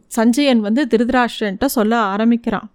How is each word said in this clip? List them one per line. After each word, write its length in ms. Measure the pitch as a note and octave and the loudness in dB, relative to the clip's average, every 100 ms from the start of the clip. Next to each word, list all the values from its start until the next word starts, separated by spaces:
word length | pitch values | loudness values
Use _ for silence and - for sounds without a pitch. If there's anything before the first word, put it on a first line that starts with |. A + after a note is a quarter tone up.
| - | -8
சஞ்சயன் 520 | - A3+ A#3+ C#4+ A#3 | 0 2 2 2 2
வந்து 280 | G#3 A#3 C4 | 2 0 0
திருதராஷ்டிரன்ட்ட 760 | A3+ A#3+ B3+ A#3 - G#3 F#3+ C4+ | 0 0 0 -2 -4 -6 -2 -2
சொல்ல 320 | B3+ G#3+ A#3 | 0 0 0
ஆரம்பிக்கிறான். 760 | G3+ G3+ A#3 A#3 A#3 G3+ G#3+ | -2 0 0 0 -2 -6 -8